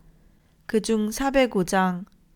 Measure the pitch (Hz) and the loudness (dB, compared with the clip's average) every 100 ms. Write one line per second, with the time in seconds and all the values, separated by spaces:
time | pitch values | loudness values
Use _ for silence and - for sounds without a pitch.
0 | - - _ _ _ _ - 220 214 220 | -20 -20 _ _ _ _ -4 -2 0 -2
1 | 214 220 277 269 254 214 175 196 185 180 | -2 -2 0 2 2 2 0 0 0 -2
2 | 190 _ _ | -10 _ _